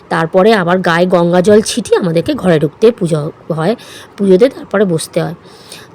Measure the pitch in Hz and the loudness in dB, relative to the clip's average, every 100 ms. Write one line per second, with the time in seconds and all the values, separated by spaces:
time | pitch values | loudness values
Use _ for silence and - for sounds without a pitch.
0 | - 170 165 190 208 220 170 185 180 170 | -6 -4 -2 2 2 2 0 0 0 0
1 | 180 180 175 180 165 208 - - - 440 | 2 2 2 0 2 2 2 -4 -2 -2
2 | 190 165 165 277 185 165 151 - 220 233 | 0 -2 -4 -4 0 0 0 0 0 2
3 | 175 156 147 - - 160 160 240 - - | -2 -4 -6 -10 -8 -4 -2 -4 -8 -20
4 | - - 202 185 240 - - 196 202 160 | -16 -4 2 4 2 -2 -6 -2 0 -2
5 | - - 156 160 - - - - - | -4 -6 -6 -8 -18 -20 -20 -20 -14